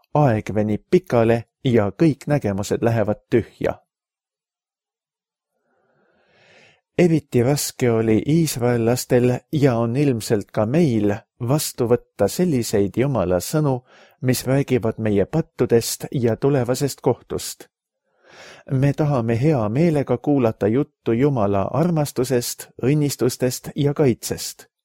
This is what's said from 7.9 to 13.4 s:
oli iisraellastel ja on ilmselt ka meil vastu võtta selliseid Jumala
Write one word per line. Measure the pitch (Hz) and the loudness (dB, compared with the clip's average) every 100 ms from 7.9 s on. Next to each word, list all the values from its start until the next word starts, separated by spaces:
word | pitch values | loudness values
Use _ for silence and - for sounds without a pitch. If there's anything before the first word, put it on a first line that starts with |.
oli | 113 113 110 - | 2 2 2 2
iisraellastel | 160 160 - 120 120 113 127 - 127 123 123 - | 0 0 -2 -2 0 0 -2 0 2 2 0 -4
ja | 156 139 117 | 0 2 2
on | 117 123 | -2 0
ilmselt | 147 117 - 110 95 | 0 -2 -2 -4 -2
ka | - 107 | -4 0
meil | 143 165 113 104 104 - - 120 | 2 2 2 0 -2 -8 -10 -2
vastu | 147 - - 117 | -2 -2 -4 0
võtta | 120 - - - | 0 -2 -2 -2
selliseid | - 180 135 113 107 101 98 | 0 0 0 0 -2 -2 0
Jumala | 135 127 87 90 | -2 0 0 -2